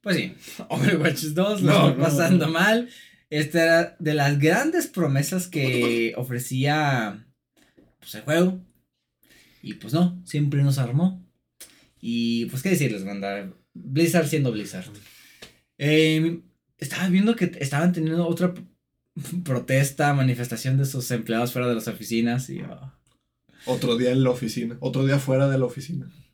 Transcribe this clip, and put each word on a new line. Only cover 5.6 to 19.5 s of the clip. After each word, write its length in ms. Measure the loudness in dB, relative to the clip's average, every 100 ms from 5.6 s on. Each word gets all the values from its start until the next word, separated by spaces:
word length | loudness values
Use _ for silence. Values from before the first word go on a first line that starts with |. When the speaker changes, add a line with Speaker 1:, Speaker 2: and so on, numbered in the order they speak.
| 0 2 2 0 -2 -4
Speaker 1:
ofrecía, 1080 | -6 -6 -4 -2 0 2 2 0 -2 -8 -20 _ _ _ _ _ _ _
pues, 160 | -18 -12
el 60 |
juego. 400 | -2 2 2 0 -14 _ _ _ _ _ _ _ _ _
Y, 120 | -16
pues, 200 | -14 -4
no, 280 | 0 0 0
siempre 400 | -6 -2 0 2
nos 140 | 2 2
armó. 480 | 0 2 0 -2 -16 _ _ _ -20 _ _ _
Y, 460 | -4 -2 0 0 -2
pues, 160 | -4
¿qué 80 | 0
decirles, 340 | 0 0 -2
banda? 480 | -8 -8 -6 -8 -10 -16 _
Blizzard 540 | -18 -4 0 2 2 2
siendo 240 | 0 0
Blizzard. 340 | -2 -8 -12 -14 -20 -20 -20 -20 _ -20 _ _ _
Eh, 640 | 2 4 4 4 0 -2 -12 _ _ _
estaba 320 | -10 -4 2
viendo 260 | 4 4 2
que 160 | 0 -2
estaban 320 | -4 2 2
teniendo 360 | 2 -2 0 0
otra 260 | 0 -2
p-, 80 | -2 -18 _ _ _ _ -14 -8 -8
protesta, 680 | -4